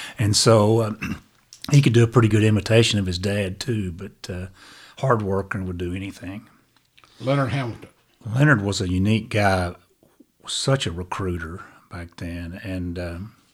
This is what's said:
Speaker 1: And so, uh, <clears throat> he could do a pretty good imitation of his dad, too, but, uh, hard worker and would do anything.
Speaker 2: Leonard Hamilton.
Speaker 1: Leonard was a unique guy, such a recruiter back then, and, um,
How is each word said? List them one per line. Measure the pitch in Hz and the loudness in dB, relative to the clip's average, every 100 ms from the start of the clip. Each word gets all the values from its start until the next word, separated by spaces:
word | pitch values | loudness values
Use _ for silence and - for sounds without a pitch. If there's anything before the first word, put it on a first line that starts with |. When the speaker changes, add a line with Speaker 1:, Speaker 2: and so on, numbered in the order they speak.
| - - | -12 -2
Speaker 1:
And | 104 | 0
so, | 101 123 113 104 113 | 2 4 6 4 2
uh, | 110 107 - - - | 0 -6 -8 -10 -14
<clears throat> | _ _ - - | _ _ -16 2
he | 143 | 4
could | 131 | 6
do | 113 | 6
a | 113 | 6
pretty | 127 113 | 6 4
good | 104 | 4
imitation | 107 107 - 113 113 104 | 4 2 4 4 4 2
of | 92 | -2
his | 87 | -4
dad, | 98 101 95 95 | -4 -2 -4 -6
too, | - 110 95 | -6 -4 -6
but, | 87 95 - - | -8 -14 -16 -12
uh, | 92 92 - - - - - | -12 -12 -16 -20 -20 -20 -6
hard | 135 113 | 0 0
worker | 101 95 95 98 | 0 -2 -4 -6
and | 92 | -6
would | 87 | -6
do | 87 | -6
anything. | 92 98 - 90 101 - _ _ _ _ _ _ - | -8 -10 -12 -14 -14 -16 _ _ _ _ _ _ -8
Speaker 2:
Leonard | 117 139 131 | -2 0 0
Hamilton. | 135 120 101 - _ _ _ 107 | -2 -4 -8 -16 _ _ _ -4
Speaker 1:
Leonard | 120 151 117 | 2 4 4
was | 98 95 | 2 -2
a | 92 | -2
unique | 92 101 110 110 | 2 2 2 0
guy, | 110 101 92 90 87 _ _ _ _ _ _ - | 0 2 2 -2 -8 _ _ _ _ _ _ -10
such | - - 135 - | -6 -2 0 -2
a | |
recruiter | 87 90 - 92 87 80 92 - - _ | -6 -8 -6 -4 -6 -8 -14 -16 -20 _
back | 87 87 - | -14 -14 -12
then, | 87 85 85 92 | -10 -10 -10 -12
and, | 98 92 87 87 | -8 -6 -6 -6
um, | 87 87 107 - _ | -8 -8 -12 -16 _